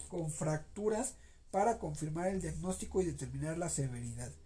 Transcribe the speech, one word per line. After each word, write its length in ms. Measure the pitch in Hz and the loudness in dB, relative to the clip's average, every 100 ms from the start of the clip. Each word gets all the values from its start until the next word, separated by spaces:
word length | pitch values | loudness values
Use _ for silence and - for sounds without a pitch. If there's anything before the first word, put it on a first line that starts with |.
| - | -6
con 220 | 175 160 | -4 -2
fracturas 840 | - 156 156 - - 214 214 269 - - - - | 0 0 0 -2 -2 2 2 0 -6 -18 -20 0
para 280 | 196 220 - | 4 6 4
confirmar 500 | 160 147 156 160 185 | 0 -2 -2 2 2
el 140 | 190 | 2
diagnóstico 580 | 175 156 180 185 196 190 | -2 -2 -2 -2 0 2
y 60 | 180 | 2
determinar 500 | 139 131 135 151 165 | 0 -4 -2 -2 0
la 140 | 170 | 0
severidad. 600 | 151 135 120 120 117 147 - | 2 0 -2 -6 -6 -8 -10